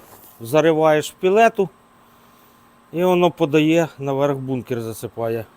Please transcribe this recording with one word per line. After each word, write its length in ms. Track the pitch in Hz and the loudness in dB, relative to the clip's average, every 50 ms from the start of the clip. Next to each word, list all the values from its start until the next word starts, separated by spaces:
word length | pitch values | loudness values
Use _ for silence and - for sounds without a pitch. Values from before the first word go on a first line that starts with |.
| - - - - - - - - | -6 -16 -20 -20 -20 -20 -20 -18
зариваєш 680 | 117 113 139 156 151 165 156 156 160 156 151 151 147 - | -6 -2 0 2 2 2 2 2 2 2 2 2 0 -6
в 40 | - | -6
пілету 540 | _ 185 185 196 220 233 220 - - 190 160 - _ _ _ _ _ _ _ _ _ _ _ _ _ _ _ _ _ _ _ _ _ _ _ | _ -2 0 4 4 4 4 2 0 -4 -4 -8 _ _ _ _ _ _ _ _ _ _ _ _ _ _ _ _ _ _ _ _ _ _ _
і 120 | 151 165 180 | -4 -2 0
воно 260 | 185 180 180 180 175 | 2 2 2 2 0
подає 580 | - - 165 143 143 156 151 156 160 170 165 147 - - | 0 -2 -2 0 2 2 2 2 2 2 0 -2 -6 -8
наверх, 380 | 139 139 135 135 143 143 143 | -6 -6 -2 -2 -2 -2 -2
бункер 440 | 135 131 131 135 123 110 - 131 117 | -4 -6 -6 -6 -6 -6 -6 -8 -8
засипає. 640 | 113 113 110 - - 107 - 113 117 113 117 113 107 - _ | -8 -8 -10 -10 -12 -12 -8 -6 -6 -4 -4 -6 -8 -12 _